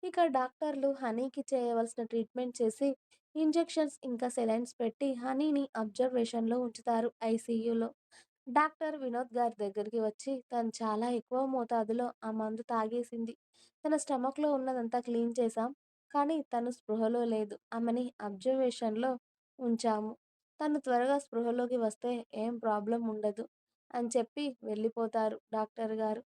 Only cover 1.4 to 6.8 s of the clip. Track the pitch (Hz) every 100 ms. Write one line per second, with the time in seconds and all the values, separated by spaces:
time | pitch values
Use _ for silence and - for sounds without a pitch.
1.4 | 262 269 240 226 226 - 226 233 220 247
2.4 | 254 240 226 - 277 262 _ _ _ 311
3.4 | 311 320 330 - 302 - 262 240 247 247
4.4 | 226 220 240 - 233 - 285 254 247 262
5.4 | 302 285 269 - 220 202 254 254 233 233
6.4 | 226 240 247 -